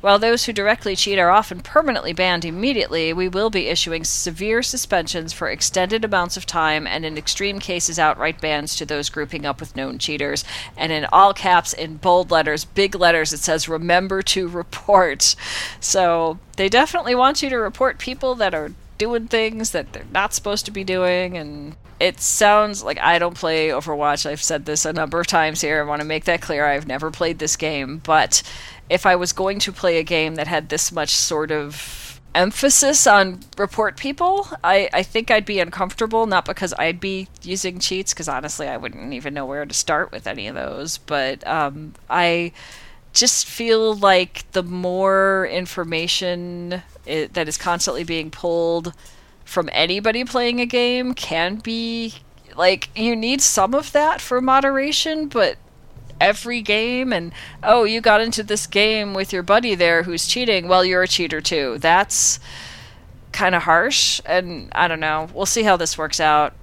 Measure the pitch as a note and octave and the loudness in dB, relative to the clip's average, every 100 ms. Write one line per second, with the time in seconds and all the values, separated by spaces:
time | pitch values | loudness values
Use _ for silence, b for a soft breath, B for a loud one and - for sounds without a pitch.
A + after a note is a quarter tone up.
0 | G3+ G3+ A3+ A#3 - G#3+ G3+ A3+ G#3+ F#3 | 6 4 6 2 0 0 0 0 -2 -2
1 | G3+ G3 F3 G3 G#3 F3+ - - D#4+ A#3 | 0 4 6 6 4 -8 0 2 2 -2
2 | - E3 F#3 F3 E3+ E3+ A#3+ B3 - E3 | -4 0 2 2 -2 -2 -2 0 0 0
3 | D#3+ E3 F#3 F#3 A3 G#3 B2 E3+ - E3 | 0 0 -2 0 0 0 -2 -2 -2 -4
4 | E3 - - D#3+ G3+ A3+ B3 B3+ - F#3+ | -4 -4 -6 -6 -2 -2 -2 -6 -2 -2
5 | D#3+ F3 E3 - D3 C#3 - F#3+ F#3 A3 | -2 -6 -8 -8 -6 -4 -2 0 0 -2
6 | A3 G3 F3 F#3 - F3 D#3 D#3 D3 A#2 | 0 0 -2 -6 -6 -2 0 0 -2 -6
7 | D#3+ D3+ - - G3+ G3 - F3 F3 E3 | -6 -6 -6 -4 -4 -4 -6 -4 -2 2
8 | D#3 - D3 D#3+ D#3 D3+ D3+ - D3+ D3 | 2 2 -2 -2 -2 -2 -4 -8 -4 -4
9 | C#3+ - D3 D#3+ C#3+ C3+ - - C3+ B2+ | -4 -6 -6 -6 -6 -6 -8 -8 -8 -6
10 | - D3 C#3+ C#3+ - B B - D#3+ D#3 | -6 -4 -4 -4 -6 B B -6 -2 -2
11 | D3 E3 G3 G3 G3 F3 - - D#3+ D#3 | 2 6 6 6 4 4 4 -8 -10 -2
12 | F#3 F3+ F3+ E3 D#3 D3+ - - G3 G3 | 4 4 4 2 2 -2 -4 0 0 4
13 | F3 E3+ D3+ D#3 - D#3+ D3+ D#3+ E3+ F3 | 4 4 2 -2 -2 -2 -2 -4 4 2
14 | F#3+ F#3+ F3+ - F3+ F3 E3+ - - G3+ | 4 -2 0 -2 -2 -6 -8 -8 4 6
15 | F3 C#3 - - B B B B - G3 | 6 2 0 0 B B B B -2 2
16 | F3+ E3+ E3 E3 - - G3 A3+ D4 F4+ | 4 4 0 -2 -12 -2 2 4 4 0
17 | C4+ B3 C4 D4 C#4 B3+ G#3 - C4 - | 0 4 4 4 -2 -2 -2 0 -2 0
18 | - C4 C4 B3 G3+ E3 D3+ F3+ - - | -8 -4 -4 0 0 -2 -6 -12 -20 -6
19 | G#3+ A#3+ A3+ A3+ A3 A3 A3 - - - | -2 -2 0 0 0 -2 -4 -4 -6 -12
20 | - - G#3 - G#3 G3+ - G#3 F#3+ F#3 | -6 -4 -2 -4 -4 -4 -6 -8 -4 0
21 | F3+ F3+ F#3 F3+ D3+ D3 C#3+ D#3 - - | 0 0 -2 -6 -10 -12 -14 -16 -20 -2
22 | F3+ F3+ - - G#3 G#3 G#3+ G3 - D3 | -2 0 -4 2 6 6 4 -2 -6 0
23 | D3+ E3+ F3 F3 E3+ D#3+ D#3 C3+ D3+ D3 | 2 4 2 -2 -2 0 0 -2 -4 -2
24 | D3 C#3+ D3+ D3 - D3+ C#3+ D3+ D#3+ D#3 | 0 0 -4 -4 -2 -4 -4 -4 -2 -2
25 | D#3 E3 E3+ F3 D#3 D#3 D3+ D#3 D3 D3 | -2 -2 0 2 2 0 -2 -2 -2 -4
26 | D3+ D#3 E3 E3+ - D3+ D3 C#3+ D3+ C3 | -4 -4 0 -2 -2 0 0 0 -4 -6
27 | D#3 D3 E3 D#3+ D#3 - D#3 D3 C3+ D#3 | -6 -4 -4 -2 -4 -2 -2 -4 -6 -10
28 | - D#3 C3+ - - B B B - F3+ | 2 4 4 0 -2 B B B -2 2
29 | G3+ F3+ F3 - F#3+ G3+ G3+ F#3+ F#3 E3 | 4 4 2 -2 -2 -2 -4 -2 0 0
30 | D#3+ E3+ D#3 D#3+ D3 E3 D3+ D3+ - E3 | 0 0 0 -4 -2 -2 -2 -4 -4 -4
31 | D3 - - D#3+ D3+ D#3 D3 D3 - - | -2 0 0 -2 -2 -4 -6 -12 -14 -14
32 | - - - D#3+ F3+ - C#4 - C4+ D4 | -16 -18 -2 2 2 2 4 4 4 4
33 | - G3+ F#3+ F3+ - - G3 - G#3+ - | 8 8 6 -2 -16 -6 -4 0 -2 -2
34 | C4+ C#4 F4 G4 G4+ D#4 - G3 G3 - | -8 0 2 2 -2 -2 4 4 4 -2
35 | F#3 A3+ A3+ A3 G#3 G3+ E3+ F3+ F#3+ - | 0 -4 2 2 2 -2 -2 -2 -6 -2
36 | A3+ A3+ A3+ F#3+ - G3 F#3 - D#3+ F3 | -2 0 2 2 0 -6 -6 -2 -2 -2
37 | G3 F#3+ F#3+ - F3 F#3 F#3 F3+ - F#3 | -6 -6 -8 -16 -8 -6 -6 -4 -4 -4
38 | G3 - D#3 C3 D3 - C#3+ B2+ A#2 - | -4 -6 -4 -6 -6 -8 -6 -6 -10 -12
39 | A2 C3 D3 C#3+ C3 C#3+ C#3+ - - D#3 | -12 -10 -10 -8 -8 -8 -6 -4 -2 -2
40 | F3+ - - B2+ G2+ C3 C2 - D#3 - | -2 -6 -10 -8 -8 -8 -8 -8 -10 -10
41 | - D3 C3 C#3 - D#3 C#3+ C#3+ D#3 - | -4 -2 -2 -4 -4 -2 -2 -4 -16 -18
42 | - D#3 F3 E3+ E3+ - B B B B | -4 0 2 2 -4 -8 B B B B
43 | - - A#3+ - - - A#3 A3 A3 G#3 | -4 0 2 2 -4 -4 2 4 4 4
44 | G3+ F#3 F3+ - - F#3+ F3 F3+ F3+ F3+ | 6 6 4 -6 -6 -4 -4 -4 -2 0
45 | F#3+ F#3+ F#3+ F#3+ F#3 F3 F3+ - E3 E3 | 2 4 4 2 0 -4 -6 -6 -4 -4
46 | E3 - F#3 F3 F3 F3 F3 F3+ - - | -2 -2 -2 -4 -6 -10 -8 -10 -10 -20
47 | - D#3 D3+ - D#3 - F#3 F3 F#3+ C3+ | -6 -4 -4 -4 -4 -4 -2 -2 -2 -4
48 | E3+ E3 D#3 - F3+ E3+ E3+ E3+ E3 - | -4 -6 -6 -6 -2 0 0 0 -4 -12
49 | b b b b - - E3 - E3 F#3+ | b b b b -6 -4 -2 0 2 2
50 | G#3+ A3+ B3+ B3 A#3+ A#3+ A#3+ B3 A#3+ B3 | 0 0 -2 -2 0 0 -2 0 0 0
51 | B3+ B3+ - E3 E3+ G#3+ A3+ A3+ A#3 A#3 | -4 -6 -4 -2 -2 -2 -6 -6 -4 -6
52 | A3+ - - - - - F3+ F#3+ - - | -8 -10 -20 -20 -20 2 4 4 -4 -2
53 | A3+ A3+ A3+ C#4 - - G3 C#4 D#4 D4 | 0 0 0 2 2 4 2 2 2 2
54 | D4+ - - B3 B3+ C4+ C#4 C4+ C#4 D4 | 2 0 -2 -2 4 4 4 0 0 -2
55 | D#4+ D#4 D4+ B3 F#3 - - - - - | -2 -2 -2 2 2 0 -14 -20 -20 -20
56 | - - F3+ G#3 A#3 A#3+ G#3+ G#3 A3+ B3 | -18 2 2 2 -2 -6 0 0 0 -2
57 | C4 G#3 E3+ B B B G#3+ A#3 G#3+ A3+ | -2 -2 -4 B B B 4 4 6 2
58 | A3+ G#3 A3+ A3+ G#3 G#3 - G3+ G#3+ A3 | 4 4 4 -2 -4 -4 -2 2 2 2
59 | G#3 G3 F#3+ F#3+ F3+ G#3 A#3+ F#3 F3 E3+ | -2 -4 -4 -4 2 2 4 2 4 4
60 | F3 E3 - B3 B3 G3 F3 F#3 F3+ F3+ | 2 -4 -2 -2 0 0 4 4 4 2
61 | F#3 - E3 D#3 - D#3+ C#3 A2+ D#3+ F3 | 2 0 -2 -2 -2 -2 -2 0 4 4
62 | G3+ - - - B B B B B B | 4 0 0 0 B B B B B B
63 | B - - - G3 F3+ F3 E3 F#3 F#3 | B -20 -12 0 2 2 4 4 4 2
64 | - - - F3+ F3+ E3 F#2+ - E3+ D#3+ | 0 -2 0 -2 -2 -10 -8 0 0 0
65 | D#3 D#3 D#3+ E3 F#3 A#3 G#3+ F3+ E3 - | -2 -2 -4 -6 -2 2 4 4 2 -4
66 | D#3 - D#3 D3+ D3 - | -4 0 4 4 2 -2